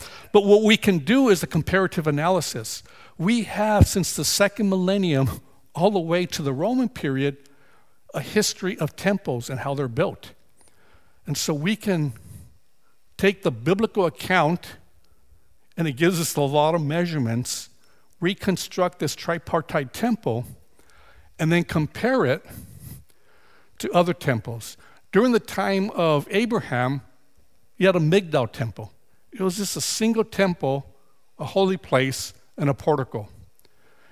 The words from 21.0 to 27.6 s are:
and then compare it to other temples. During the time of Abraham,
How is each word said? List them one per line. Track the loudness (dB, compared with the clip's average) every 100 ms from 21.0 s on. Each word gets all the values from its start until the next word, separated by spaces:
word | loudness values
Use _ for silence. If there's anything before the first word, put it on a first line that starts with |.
| -20 -20 -20 -2
and | 2
then | 2
compare | 2 -2 -2 -2 0 2 2
it | 0 -6 -18 -18 -20 -18 -20 -20 -20 -20 -20 -20 -20 -20 -10
to | 0
other | 2 2
temples. | 0 -2 -2 -4 -12 -14 -18 -20 -20 0
During | 2 4
the | 2
time | 0 -4 0 0 -2
of | 0 2 2 0
Abraham, | -2 0 -2 -2 -2 -2 -4 -8 -20 -20 -20 -20 -20